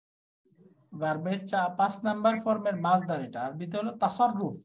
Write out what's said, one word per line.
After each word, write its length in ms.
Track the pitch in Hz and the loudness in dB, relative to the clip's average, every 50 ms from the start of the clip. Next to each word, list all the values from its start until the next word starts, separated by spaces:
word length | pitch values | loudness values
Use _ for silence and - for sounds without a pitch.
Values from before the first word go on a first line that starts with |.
| _ _ _ _ _ _ _ _ _ _ _ _ - - _ _ _ _ - 151 | _ _ _ _ _ _ _ _ _ _ _ _ -20 -20 _ _ _ _ -6 -4
ভার্বের 460 | 156 156 156 160 165 185 196 196 196 | -2 -2 -2 -2 -2 -2 -2 -4 -2
চা-, 300 | - 202 190 196 - - | -2 0 0 0 0 2
পাঁচ 280 | - 196 202 - - 226 | 2 2 2 0 -2 -2
নাম্বার 360 | 214 208 214 214 226 220 220 | -2 0 4 4 4 4 4
ফর্মের 360 | - 220 214 214 208 208 190 | 0 0 0 0 0 -2 -2
মাসদার 480 | 170 165 175 185 185 170 170 160 139 127 | 0 2 4 4 4 4 0 -2 -4 -4
এটা, 160 | 113 120 117 | -6 -6 -6
আরবিতে 360 | 127 135 147 156 180 170 214 | -6 -6 -6 -8 -8 -6 -4
হলো 160 | 208 214 233 233 | -4 -4 -4 0
তাসাররুফ। 600 | - 202 - - - 240 233 208 202 190 139 - - | 0 0 2 4 4 2 2 2 0 -2 -4 -4 -8